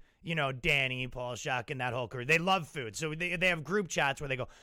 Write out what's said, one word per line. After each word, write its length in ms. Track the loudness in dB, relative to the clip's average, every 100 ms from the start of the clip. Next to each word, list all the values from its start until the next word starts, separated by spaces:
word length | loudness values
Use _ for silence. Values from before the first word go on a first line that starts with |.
| -12 _
you 140 | -4 0
know, 160 | 0
Danny, 560 | 0 2 4 2 -2 -6
Paul, 280 | -6 -6 -4
Shuck, 360 | -2 -2 -2
and 100 | -2
that 120 | -2
whole 140 | -2 -2
crew, 180 | -2 4
they 120 | 4
love 300 | 4 2 0
food. 280 | -6 -6 -4
So 200 | -4 -2
they, 200 | -4 2
they 120 | 2
have 160 | 2
group 240 | 0 0 0
chats 340 | 2 2 0
where 60 | -2
they 80 | -2
go, 140 | -4 -10